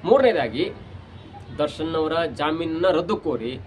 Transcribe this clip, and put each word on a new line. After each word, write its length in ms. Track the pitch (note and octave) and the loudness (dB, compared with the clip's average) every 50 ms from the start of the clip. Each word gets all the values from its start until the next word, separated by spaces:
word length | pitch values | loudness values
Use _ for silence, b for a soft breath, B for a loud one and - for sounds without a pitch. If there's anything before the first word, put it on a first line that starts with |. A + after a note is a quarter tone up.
| - | 6
ಮೂರನೇದಾಗಿ 640 | F3 A#3 C#4 C4 A#3+ G3+ D#3+ C3 A#2 - C3+ F3+ G3+ - - - - - - - - - - - - - - - - - | 6 6 8 8 6 4 4 0 -2 -2 -2 -2 -2 -4 -12 -16 -16 -16 -18 -18 -18 -18 -18 -18 -18 -18 -18 -16 -14 -4
ದರ್ಶನ್ 380 | - D3 D3 - - D#3 D#3+ E3 | -4 -4 -4 -2 -4 -6 -2 0
ಅವರ 300 | D#3+ D#3 D#3 D#3+ E3 E3+ | 0 0 0 0 0 -2
ಜಾಮೀನನ್ನ 640 | D#3 A#2+ - D3 D3+ D#3+ E3 E3+ D#3+ D#3+ D#3+ F3 | -2 -2 -2 0 0 0 0 -2 -4 -2 2 2
ರದ್ದು 300 | F#3+ E3 D#3 F3 E3+ G#3+ | 4 4 4 2 0 -2
ಕೋರಿ 420 | - - E3 C3+ A2+ A2 A#2+ C3 C3 - | -2 0 -2 -2 -2 -4 -6 -6 -8 -12